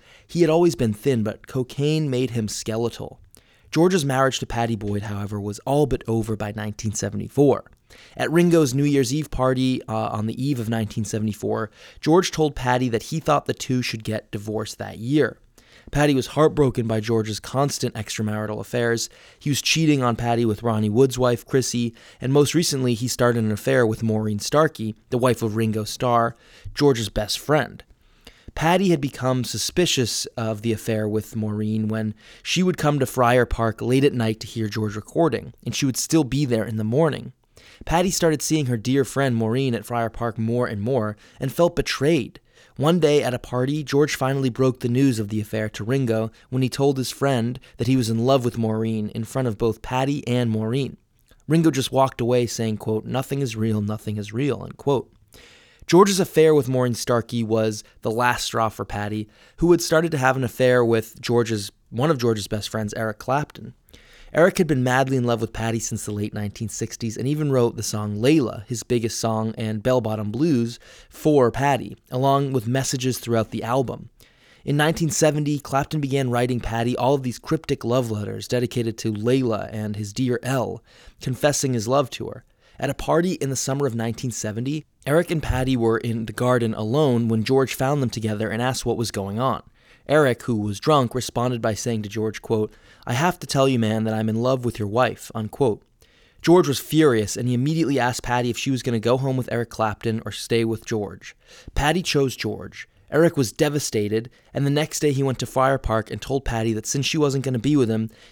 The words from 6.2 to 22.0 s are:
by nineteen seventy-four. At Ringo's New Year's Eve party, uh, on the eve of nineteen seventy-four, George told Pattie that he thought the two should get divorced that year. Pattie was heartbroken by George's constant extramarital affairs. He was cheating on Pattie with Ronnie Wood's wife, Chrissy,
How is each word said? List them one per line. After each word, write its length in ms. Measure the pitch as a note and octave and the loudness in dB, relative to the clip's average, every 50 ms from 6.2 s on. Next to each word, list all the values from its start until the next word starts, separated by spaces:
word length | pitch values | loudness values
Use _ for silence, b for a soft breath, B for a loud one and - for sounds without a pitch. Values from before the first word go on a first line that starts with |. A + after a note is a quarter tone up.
| A2 A2 A2 | -2 -2 -4
by 160 | G2 G#2+ G#2 G#2 | -6 -6 -6 -6
nineteen 380 | G#2+ G#2+ G#2+ G#2 - - A2 G2+ | -6 -6 -8 -8 -6 -6 -6 -4
seventy-four. 720 | - - G#2 G2+ G2+ - - - - C#3+ C#3 A2+ F#2+ - - - _ B B B B B B B | -4 -4 -6 -6 -6 -8 -4 2 4 4 4 4 2 -2 -12 -20 _ B B B B B B B
At 140 | - - - | -6 -4 2
Ringo's 440 | D3+ E3+ F3 F3 E3 E3 D#3 C3 A#2+ | 4 4 4 6 6 6 4 4 2
New 100 | C#3 C#3+ | 2 2
Year's 280 | D3 C#3+ C#3 C3+ A2+ C3 | 2 4 2 2 2 0
Eve 180 | D3+ D3+ - | -4 -4 -4
party, 520 | - - B2+ C3 C3 C3 C3 B2+ B2+ B2 - - | -2 0 0 2 2 2 2 0 0 -2 -4 -4
uh, 220 | A2 A2 A2 A2 - | -4 -4 -4 -4 -4
on 140 | A2 G#2 | -4 -4
the 140 | A2 A2 - | -4 -4 -4
eve 200 | B2+ C#3+ D3 A#2+ | -2 -2 -2 -2
of 80 | A2+ G#2+ | -2 -2
nineteen 360 | A#2 A2+ A2 G#2 - A#2 G#2+ | -2 -2 -2 -4 -4 -6 -6
seventy-four, 640 | - - A2 G#2+ G#2+ G2+ - - G#2+ G#2+ A2 A2+ G#2 B B B B B B | -4 -4 -4 -2 -2 -4 -4 -4 -4 -2 -2 -4 -6 B B B B B B
George 300 | - D3 D#3 F#3 F3+ - | 0 4 4 4 4 2
told 240 | - - D#3 D3+ C#3+ | 0 0 -2 0 -2
Pattie 360 | - B2+ B2 B2 B2+ B2+ B2+ | -2 -2 0 0 2 0 0
that 140 | A2+ A2 - | -2 -2 -4
he 140 | - D#3 D#3+ | -4 -6 -4
thought 280 | - - D3 C#3+ - | 0 0 0 0 0
the 80 | - B2+ | -2 -6
two 280 | - - - C3 B2+ A#2+ | -6 -4 -4 -2 -2 -2
should 220 | - - A2+ A2 | -4 -6 -6 -6
get 260 | - G#2+ A2 - - | -6 -6 -6 -6 -8
divorced 480 | - G#2+ G2+ A2 G#2+ A2 A2 - - - | -12 -10 -8 -6 -6 -6 -6 -8 -10 -12
that 200 | G#2+ G2+ G2 - | -12 -12 -12 -10
year. 400 | G#2+ B2 C#3+ D3+ C3+ - - _ _ _ _ B B B B B B B | -4 0 2 2 2 2 0 _ _ _ _ B B B B B B B
Pattie 240 | - C#3+ D3 D3 C#3+ | 0 2 2 4 4
was 140 | C3 A#2+ - | 2 0 0
heartbroken 580 | - D3 D#3 D3+ - D3 D3 C3 A2+ - A#2 | 2 4 4 4 4 4 2 2 2 0 -2
by 140 | A2+ A2+ A2 | 0 0 -2
George's 400 | G#2+ A2+ A#2 A2+ A2 A2 G#2+ - | 0 0 0 0 0 0 -4 -8
constant 540 | - - - B2+ C#3+ C#3 C#3 - - A#2+ - | -8 -6 -2 0 0 0 0 -2 -4 -4 -4
extramarital 640 | A2+ G#2 - - - A2 G#2+ G#2+ G#2+ G#2+ G#2+ G#2+ A2 | -6 -8 -8 -6 -4 -4 -4 -2 -4 -4 -6 -6 -8
affairs. 480 | A2 - - B2 A#2+ A#2 A#2 A2+ - - B B B B B B | -8 -4 -2 0 0 2 0 0 -2 -6 B B B B B B
He 120 | B D3 | B -2
was 100 | C#3 - | -2 0
cheating 420 | - - - D#3 E3 D3+ D3 C#3 B2+ | 0 0 2 2 4 4 4 4 4
on 140 | A#2+ A2+ | 2 0
Pattie 280 | A2 A#2 A#2+ A#2 A#2 A#2+ | 0 0 0 2 2 2
with 180 | A2+ G#2 G2 A2+ | 2 0 0 0
Ronnie 260 | A#2 A2 G#2+ G#2+ G#2+ | 0 0 2 2 2
Wood's 300 | G#2 A#2 C3+ C3+ A2+ B2 | 4 6 4 4 4 2
wife, 260 | B2+ B2 B2 A#2 - | 2 2 0 0 -4
Chrissy, 480 | - - C3+ A#2+ - - B2 A#2+ A#2 - B | 0 0 0 0 0 -2 -2 -2 -2 -4 B